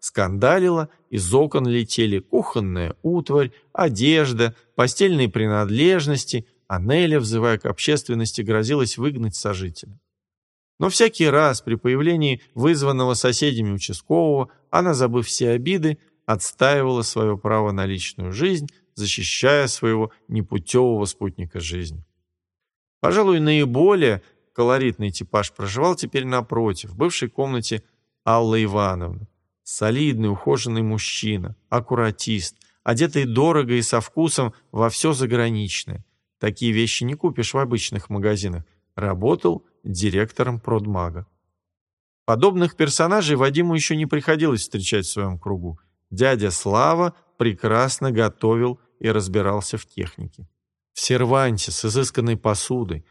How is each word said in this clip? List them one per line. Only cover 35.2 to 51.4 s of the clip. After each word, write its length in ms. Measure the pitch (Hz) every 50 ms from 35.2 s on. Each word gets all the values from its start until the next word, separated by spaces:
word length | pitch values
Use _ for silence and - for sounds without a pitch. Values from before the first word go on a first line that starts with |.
| 131 113 120 123 117 117 113 107 104 98 - - - - 98 95 - _ _ _ _ _ _ _
Такие 320 | - 107 101 - 120 117
вещи 320 | 110 110 117 110 - - 120
не 120 | 123 147
купишь 380 | 151 - 175 143 - 113 - -
в 40 | 135
обычных 520 | 135 123 120 110 - - - 101 - -
магазинах. 540 | 104 101 98 107 107 98 95 98 87 85 82 _ _ _ _ _ _
Работал 720 | - 101 101 95 87 98 127 170 175 - 87 85 - - _ _ _ _
директором 800 | 107 98 87 98 104 87 95 107 113 - - 127 127 123 113
продмага. 640 | - - 117 110 104 107 101 92 87 87 82 85 92 _ _ _ _ _ _ _ _ _ _ _ _ _ _ _ _ _ _ _ _
Подобных 540 | - 113 113 160 202 190 180 175 165 - -
персонажей 580 | 165 143 - - 160 170 196 214 185 147 151
Вадиму 400 | 127 131 135 139 156 175 175 165
еще 200 | 160 143 - 160
не 100 | 156 156
приходилось 560 | 147 - 147 143 - 156 156 160 156 131 107
встречать 440 | - - - 107 92 - - 104 92
в 60 | -
своем 260 | - 104 101 95 92 85
кругу. 400 | - 98 98 92 87 87 80 - _ _ _ _ _ _
Дядя 380 | - 92 123 135 131 117 104 98
Слава 640 | 90 - - 101 98 110 127 151 165 170 175 175 170 _ _ _ _ _
прекрасно 760 | 113 117 101 - - 113 110 113 127 135 - - 131 135 120
готовил 680 | 110 113 107 - _ - 110 113 117 120 123 123 - _ _ _ _
и 120 | - 110
разбирался 640 | 110 110 95 95 92 107 98 98 101 104 101 - - 107
в 80 | -
технике. 640 | _ _ - 92 - - - - - _ - 87 _ _ _ _ _ _ _ _ _ _
В 80 | -
серванте 680 | - - 131 123 127 117 131 135